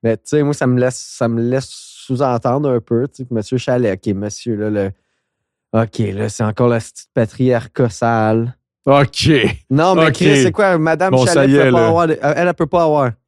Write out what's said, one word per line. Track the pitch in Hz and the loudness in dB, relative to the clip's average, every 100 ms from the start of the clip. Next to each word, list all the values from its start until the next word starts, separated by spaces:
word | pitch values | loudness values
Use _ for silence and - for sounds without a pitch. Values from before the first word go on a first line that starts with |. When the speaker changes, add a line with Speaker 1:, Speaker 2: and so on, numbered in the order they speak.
Speaker 1:
Mais, | 113 110 | -2 -4
tu | - | -2
sais, | 151 | -2
moi, | 143 | 0
ça | 147 135 | 0 0
me | 123 | 0
laisse, | 127 127 | 0 -2
ça | - - 117 | -14 -4 -4
me | 117 | -2
laisse | 117 131 135 | -2 -2 -6
sous-entendre | - - - - 127 135 120 127 131 147 | -16 -20 -20 -8 -2 -2 -2 -2 -2 0
un | 123 | -2
peu, | - 117 135 | -2 -2 -2
tu | - | -8
sais, | 127 | -8
que | |
Monsieur | 117 107 127 | -6 -4 -6
Chalet, | - 123 117 95 - | -2 0 0 -2 -4
OK, | |
monsieur, | 98 104 - - 107 | -4 -6 -8 -8 -6
là, | 107 | -4
le, | 104 98 95 _ _ _ _ _ _ _ 110 | -2 -4 -6 _ _ _ _ _ _ _ -2
OK, | 113 - 107 | -2 -4 -4
là, | 98 107 | -4 -6
c'est | - | -4
encore | 107 104 120 | -6 0 0
la | 117 | 0
petite | - - - | -4 -18 -10
patriarcat | - 110 - 127 123 113 - 123 | -4 -4 -2 0 0 -4 -2 -2
sale. | - 117 113 110 110 117 - _ _ - | 0 -2 0 0 0 -2 -8 _ _ 2
Speaker 2:
OK. | 139 143 - - 151 - - _ | 2 2 0 2 2 0 -4 _
Speaker 1:
Non, | 135 170 185 | 0 2 4
mais | 160 | 2
Speaker 2:
OK. | |
Speaker 1:
Chris, | 135 180 143 | 2 4 4
c'est | 135 | 2
quoi, | 165 202 175 | 2 2 2
Madame | 156 160 185 | 0 0 2
Speaker 2:
Bon, | 131 123 | 2 4
ça | |
Speaker 1:
Chalet | - 135 | 4 4
Speaker 2:
y | 139 | 4
Speaker 1:
peut | 139 | 4
Speaker 2:
est, | |
Speaker 1:
pas | 127 | 4
Speaker 2:
là. | - | 2
Speaker 1:
avoir, | 165 165 | 2 0
de, | 156 | 0
elle, | 143 156 175 | -2 0 -2
elle | |
peut | 170 160 | -2 -2
pas | 180 | 2
avoir. | 165 151 127 110 | 2 2 0 -4